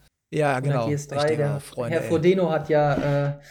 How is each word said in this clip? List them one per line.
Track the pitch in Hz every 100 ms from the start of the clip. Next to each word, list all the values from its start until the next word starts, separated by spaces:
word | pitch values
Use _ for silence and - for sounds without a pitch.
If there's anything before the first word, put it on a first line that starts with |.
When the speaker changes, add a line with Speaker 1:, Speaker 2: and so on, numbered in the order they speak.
| _ _ _
Speaker 1:
Ja, | 151 147 127
Speaker 2:
Oder |
Speaker 1:
genau. | 139 135 113
Speaker 2:
G |
S | 143 -
drei, | 139
Speaker 1:
Ich | 151
denk | 151
mir | 143
Speaker 2:
der | 143
Speaker 1:
auch, |
„Freunde, | - - 117
Speaker 2:
Herr | 165
Speaker 1:
ey.“ | -
Speaker 2:
Frodeno | 160 175 190 170
hat | 156 151
ja, | 151 147 139 143 143 143
äh, | 143 -